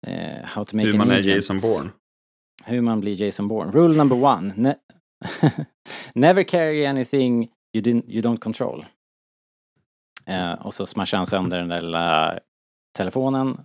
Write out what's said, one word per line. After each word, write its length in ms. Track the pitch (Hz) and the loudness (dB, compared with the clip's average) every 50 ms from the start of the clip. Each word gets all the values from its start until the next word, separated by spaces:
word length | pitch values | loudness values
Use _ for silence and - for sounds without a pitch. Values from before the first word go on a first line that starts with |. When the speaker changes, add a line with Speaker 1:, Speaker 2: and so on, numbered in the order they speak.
| - | -10
Speaker 1:
eh, 380 | - 90 87 87 78 71 - - | -8 -8 -8 -8 -8 -10 -12 -14
how 200 | - - 107 104 | -12 -8 -8 -8
to 120 | - - | -4 -2
make 100 | 107 107 | 0 2
Speaker 2:
Hur 80 | 110 104 | 2 4
Speaker 1:
an 40 | 104 | 4
Speaker 2:
man 120 | 104 98 | 4 4
är 40 | 98 95 | 4 4
Speaker 1:
agent. 160 | 98 98 98 | 4 4 2
Speaker 2:
Jason 240 | 98 98 - 98 95 | 2 2 0 -4 0
Bourne. 300 | 98 113 110 87 71 90 - _ _ _ _ _ _ _ _ _ _ _ _ - - | 0 0 0 0 -2 -8 -12 _ _ _ _ _ _ _ _ _ _ _ _ -20 -8
Speaker 1:
Hur 160 | - 120 123 | -4 -2 0
man 200 | 120 117 113 107 | 0 0 0 0
blir 140 | 98 104 101 90 104 | -2 -4 -4 -2 -4
Jason 260 | 101 95 - 104 101 | -4 -4 -4 -6 -4
Bourne. 240 | 113 110 87 85 98 | -4 -4 -4 2 4
Rule 240 | 143 170 170 160 | 6 6 6 6
number 280 | 156 147 139 131 120 131 | 6 4 4 4 4 4
one. 300 | 143 127 95 - 101 98 | 4 2 2 -2 -6 -2
Ne-, 220 | 101 117 135 143 - _ _ - _ _ _ _ _ - | 0 0 0 0 -2 _ _ -20 _ _ _ _ _ -12
<laughs> 420 | - - - - - - - 151 _ _ _ _ - - - - - - | -12 -4 2 2 2 2 0 -10 _ _ _ _ -18 -18 -18 -18 -8 0
never 280 | 120 131 160 185 190 185 | 4 6 6 6 6 2
carry 440 | - - 175 165 156 156 151 147 | 2 2 0 0 2 0 0 0
anything 560 | 139 139 135 127 - - 139 131 123 120 117 117 - _ _ _ _ _ | 0 0 -2 -2 0 2 2 2 2 2 0 -2 -4 _ _ _ _ _
you 80 | 110 101 | -2 0
didn't, 200 | 120 117 117 117 - | 2 2 2 0 -2
you 120 | 98 113 110 | -6 -2 0
don't 160 | 120 117 110 | 0 -2 -2
control. 460 | - 110 107 - 131 - - - - - _ _ _ _ _ _ _ _ _ _ _ _ _ _ _ _ _ _ _ _ _ _ _ _ _ - _ | -4 -8 -6 -4 -6 -6 -6 -8 -14 -18 _ _ _ _ _ _ _ _ _ _ _ _ _ _ _ _ _ _ _ _ _ _ _ _ _ -20 _
Eh, 260 | - 92 92 90 87 85 | -10 -6 -6 -4 -4 -6
och 220 | 85 - - - | -8 -10 -14 -10
så 120 | - 101 | -10 -10
smashar 300 | - - 110 98 - - 98 | -8 -6 -6 -4 -2 -2 -2
han 80 | 92 | -2
sönder 320 | 85 - 95 92 90 90 90 | 0 -2 -2 -2 -2 -2 -4
den 100 | 85 85 | -4 -4
där 120 | 85 87 | -4 -6
lilla 600 | 85 85 82 82 85 85 82 78 80 80 85 87 _ _ _ _ _ _ _ _ _ _ _ | -6 -4 -4 -2 0 2 2 2 2 0 -2 -6 _ _ _ _ _ _ _ _ _ _ _
telefonen. 640 | - 98 92 - 131 131 135 135 135 135 135 127 - - | -6 -6 -4 -2 -2 -2 0 0 0 -2 -2 -4 -8 -14